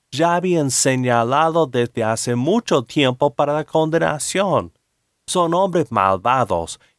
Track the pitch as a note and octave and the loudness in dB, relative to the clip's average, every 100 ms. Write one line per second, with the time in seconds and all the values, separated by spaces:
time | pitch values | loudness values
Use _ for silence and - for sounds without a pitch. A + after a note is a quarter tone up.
0 | _ C3+ E3 F3 F3+ E3+ C#3+ B2 C#3 B2+ | _ -2 0 0 0 0 0 0 0 0
1 | B2+ A#2 A#2 C#3 D#3+ E3 C#3+ B2 A#2+ - | 0 0 2 2 2 0 0 0 -4 -2
2 | A2 A2+ - A#2+ C#3 A3+ - D#3 A#2+ D#3+ | -2 -2 -2 -2 0 0 0 -2 0 0
3 | C3+ B2+ C#3+ - C#3+ D3+ D3+ D#3+ D#3+ E3 | 0 2 -2 0 -2 -2 -2 0 0 0
4 | D#3+ D3+ - F#3 G3 C3+ F2 _ _ _ | 0 -4 -4 -2 0 0 -2 _ _ _
5 | _ _ - F3+ E3+ E3+ G3 F3 D3 A2+ | _ _ -6 -2 0 0 0 0 -2 0
6 | F#2+ F#2+ A2 C3 A#2 F2 E2 - _ | 2 2 0 0 0 -2 -4 -12 _